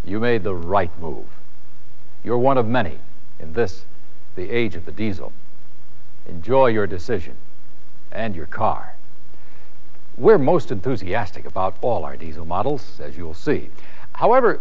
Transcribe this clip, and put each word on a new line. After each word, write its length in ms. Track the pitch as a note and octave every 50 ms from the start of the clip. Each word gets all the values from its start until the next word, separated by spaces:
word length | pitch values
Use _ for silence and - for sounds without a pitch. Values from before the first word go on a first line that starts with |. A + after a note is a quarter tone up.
| -
You 160 | F2+ F#2+ A2
made 240 | A2+ A#2+ A#2+ A2+ G2
the 140 | G#2 F#2+
right 340 | F2 E2+ E2+ G2 G2+ F#2 F2 - -
move. 280 | E2+ D#2+ C#2+ C#2 - - - - - - - - - - - - - - - - - - - - -
You're 120 | - A#2
one 220 | B2 B2 C3+ C#3 B2+
of 80 | A2+
many 320 | G#2+ B2 B2+ G#2 E2+ - - - - - - - - - -
in 140 | E2 D#2+ D#2
this, 320 | A#2 F#2 - - - - - - - - - - - - - -
the 160 | - F2+ -
age 240 | A2+ A#2+ A#2 G#2+ F#2+
of 100 | F2 F2
the 60 | -
diesel. 420 | - - G#2+ A2 G2 - B1 G#1 - - - - - - - - - - - - - - - - - - -
Enjoy 400 | - F2+ E2+ F2+ G#2+ B2+ C3+ C3+
your 200 | B2 A2+ A2 G2+
decision 500 | G2 F#2+ F2+ - - A#2 F#2 F2 - - - - - - - - - - - - - - - - - -
and 240 | G2+ A2 A2+ F#2
your 80 | D#2+ D2
car. 520 | - - - A2 G2+ - - - - - - - - - - - - - - - - - - - - - - - - - - - - - -
We're 180 | A#2+ F#3+ A3
most 340 | F3 C3+ C#3 F3+ E3 - -
enthusiastic 760 | C3 G2 F2+ B2+ C3+ G#2+ F#2+ F2+ F#2 A#2 G#2+ - - - -
about 320 | D2 - G2 F#2 F#2 - -
all 240 | - B2+ A2+ F2 D#2
our 140 | C#2 C#2 C#2
diesel 260 | D#2+ E2 D2+ D#2+ E2
models, 560 | D#2 F2 F#2 A2+ C3+ D3 C3 - - - -
as 160 | D2+ D2 C#2+
you'll 160 | F2 F2 D#2+ E2
see. 380 | - - D#3 B2 - - - - - - - - - - - -
However, 480 | - D3 F#3+ A#3+ C4 B3 G#3 D#3 -